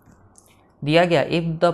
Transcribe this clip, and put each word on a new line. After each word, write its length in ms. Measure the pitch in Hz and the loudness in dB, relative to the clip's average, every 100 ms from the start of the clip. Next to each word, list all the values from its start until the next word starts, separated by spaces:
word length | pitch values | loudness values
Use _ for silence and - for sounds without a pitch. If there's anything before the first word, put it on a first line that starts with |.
| _ _ _ _ _ _ _ _ | _ _ _ _ _ _ _ _
दिया 220 | 147 165 | 0 2
गया, 180 | 180 156 - | 2 0 0
if 180 | 170 165 160 | -4 -4 -2
the 100 | 175 | -2